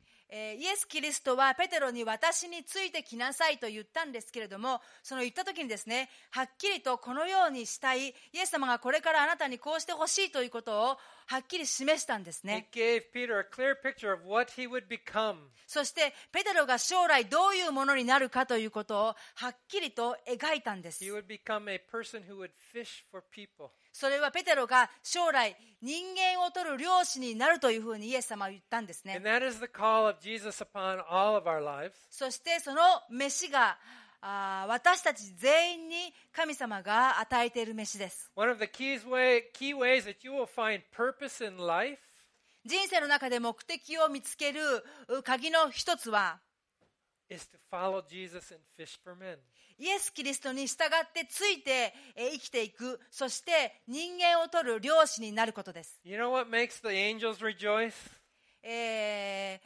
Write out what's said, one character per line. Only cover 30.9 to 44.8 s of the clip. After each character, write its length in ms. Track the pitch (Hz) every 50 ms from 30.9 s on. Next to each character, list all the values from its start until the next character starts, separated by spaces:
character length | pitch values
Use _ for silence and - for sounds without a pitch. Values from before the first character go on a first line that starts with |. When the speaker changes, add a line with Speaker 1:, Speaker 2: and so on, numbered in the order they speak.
| 190 185 180 160
Speaker 2:
all 280 | 170 185 196 208 214
of 120 | 208 170 170
our 120 | 165 156
lives. 340 | 147 147 143 139 147 185 - - - _
Speaker 1:
そ 220 | - - 277 262
し 80 | 247 -
て 220 | - 339 339 339
そ 120 | 330 294 269
の 300 | 302 339 359 370 311 - -
召 220 | 226 247 277 277
し 200 | 277 - - 262
が、 300 | 277 277 247 208 175 - - - - - - - _ _
あ 420 | - 196 202 202 196 196 190 190 190
ー、 20 | 196
私 340 | 226 247 - - 202 - -
た 100 | 330 285
ち 220 | 220 208 196 185
全 400 | 175 190 262 294 320 339 349 349
員 140 | 339 330 320
に 260 | 330 339 359 349 - - - _
神 240 | - - 330 311 294
様 280 | - 269 233 214 196 180
が 360 | 190 208 226 247 262 220 170
与 280 | 220 - 254 247 240
え 40 | 240
て 120 | 240 247 226
い 40 |
る 80 | 214 226
召 100 | 220 214
し 140 | 208 - 202
で 120 | 202 180
す。 200 | - - - - _
Speaker 2:
One 120 | - 208 240
of 160 | 247 214 214
the 60 | 202
keys 340 | - - 254 269 277 247 208
way-、 460 | 240 254 254 254 254 247 233 233 - -
key 220 | - 262 277 294
ways 300 | 277 254 247 262 262 208
that 140 | 208 202 - -
you 80 | 254
will 160 | 269 285 247
find 380 | - - - 226 214 214 196 - _ -
purpose 520 | - 233 254 262 - 285 262 - - 240
in 120 | 214 190 185 175
life 320 | 175 165 170 208 269 294 269 _ _ _ _ _ _ _ _ _ _ _ _ _
Speaker 1:
人 220 | 226 311 370 392
生 140 | 381 381 339
の 80 | 302 285
中 200 | 285 285 277 262
で 120 | 247 240
目 200 | 233 233 233 -
的 380 | - - 339 - - - 311 330
を 100 | 320 311
見 140 | 285 277 -
つ 140 | - -
け 160 | - 311 285 277
る、 320 | 302 311 294 262 226